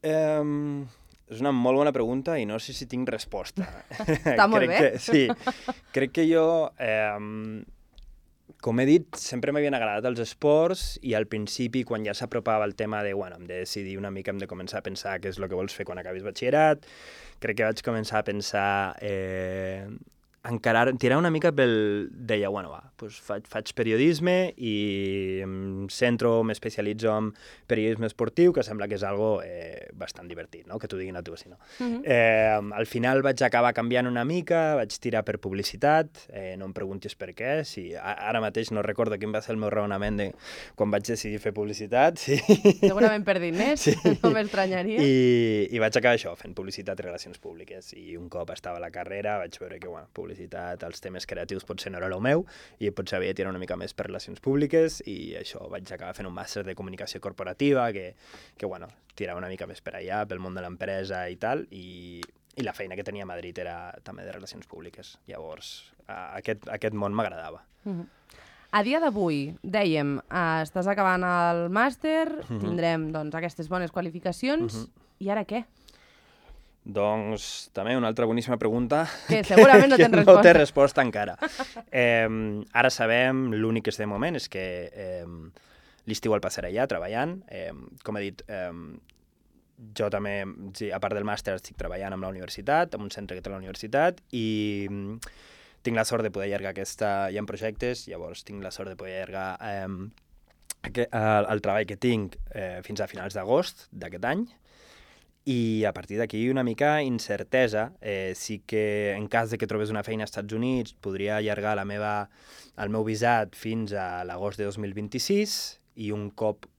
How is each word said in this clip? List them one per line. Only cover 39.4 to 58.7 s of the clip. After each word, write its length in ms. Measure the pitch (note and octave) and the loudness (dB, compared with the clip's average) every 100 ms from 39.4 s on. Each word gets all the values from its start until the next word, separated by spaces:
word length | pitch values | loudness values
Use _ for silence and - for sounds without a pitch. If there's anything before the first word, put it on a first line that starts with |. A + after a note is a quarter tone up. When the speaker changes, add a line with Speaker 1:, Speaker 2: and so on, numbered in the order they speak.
Speaker 1:
ser 100 | - | -4
el 40 | A2+ | -2
meu 80 | G#2+ | 0
raonament 460 | G#2 G#2 G2 G#2 G#2 | 0 0 -2 -2 0
de 140 | G2 - - - - | -2 -6 -16 -16 -18
quan 160 | - G#2 | -2 0
vaig 140 | G#2 G2+ | 0 0
decidir 320 | A2+ G#2+ G#2+ | -4 -4 -4
fer 140 | A2 | -4
publicitat, 640 | G2+ G#2 G2+ G#2 A#2+ D#3 E3+ | -2 -4 -6 0 4 4 4
<laughs> 0 | |
sí. 180 | - C#3 - G#3+ G#3 - | -2 0 6 8 8 6
Speaker 2:
Segurament 420 | G3+ F#3+ A3 G#3+ | 4 6 4 4
per 140 | G3 F#3+ | 0 0
diners, 400 | E3+ E3+ A#3+ D4 | 0 0 2 4
Speaker 1:
Sí. 160 | - | 4
Speaker 2:
<laughs> 300 | - A3 G#3 | 4 4 4
no 80 | - | 4
m'estranyaria. 640 | A3 G#3 G#3 F#3+ F#3 F#3 A3 | 2 0 0 0 0 0 2
Speaker 1:
I, 680 | C#3+ C3 B2 A#2+ A#2 G#2+ F#2+ | 6 6 6 6 4 2 0
i 80 | A#2 | 2
vaig 160 | A2 A#2+ | 2 4
acabar 200 | B2 A#2 | 4 4
això, 160 | F2 F2 | 0 -10
fent 160 | F2 | -12
publicitat 460 | F2 F#2+ G2+ G2 F#2+ | -10 -10 -10 -8 -8
i 40 | F#2 | -8
relacions 320 | F2 - - | -10 -14 -16
públiques, 540 | - E2+ F2 F#2 - | -16 -16 -16 -18 -18
i 220 | F2 F2 E2+ | -20 -16 -14
un 120 | F2 | -10
cop 220 | F2 E2 | -8 -8
estava 280 | - F2 F2 | -10 -10 -10
a 20 | |
la 100 | F2 | -10
carrera 480 | F2 F2 G2+ G#2 G#2 | -10 -8 -6 -4 -4
vaig 160 | F2 - | -6 -12
veure 180 | F2+ - | -14 -12
que, 80 | F2+ | -12
bueno, 220 | E2+ - - E2+ | -14 -14 -14 -12
universitat, 500 | F2+ F2 F2+ F2 F2+ F2 | -14 -14 -12 -10 -10 -12
els 120 | - | -12
temes 260 | F#2+ F2+ - | -12 -12 -10
creatius 360 | F2 F2 F#2+ | -10 -8 -10
potser 280 | - F#2 G2+ | -10 -10 -8
no 60 | F2+ | -6
era 100 | F#2 | -6
lo 100 | F#2 | -2
meu, 240 | B2 D#3 - - - _ | 2 0 -2 -16 -20 _
i 100 | G#2 | -4
potser 260 | - F#2+ F#2+ | -4 -4 -4
havia 100 | F#2 | -2
de 20 | |
tirar 160 | F#2+ F#2+ | -4 -4
una 80 | F#2 | -6
mica 160 | F#2 F2+ | -6 -6
més 160 | F#2 | -8
per 120 | - G2 | -8 -8
relacions 320 | F#2+ - F#2+ | -10 -12 -6
públiques, 600 | C3+ C#3 C#3+ E3 D#3+ - - | 0 2 4 4 2 -2 -10
i 280 | F#2+ E2 E2 | -10 -10 -10
això, 320 | - - G2 | -12 -14 -12
vaig 140 | F#2+ F#2 | -12 -12
acabar 220 | F#2 F2+ | -12 -12
fent 120 | F#2 G2 | -10 -10
un 80 | |
màster 300 | F2+ - G#2 | -10 -8 -8
de 100 | F#2+ | -8
comunicació 460 | F2+ F#2+ F#2 F#2+ - | -8 -10 -10 -10 -10
corporativa, 720 | - - F#2 F#2 C#3+ C3+ A#2 | -10 -8 -10 0 2 4 2
que, 220 | G2 F#2 - - - - - | -4 -12 -16 -20 -20 -20 -10
que, 100 | |
bueno, 220 | G2+ | -10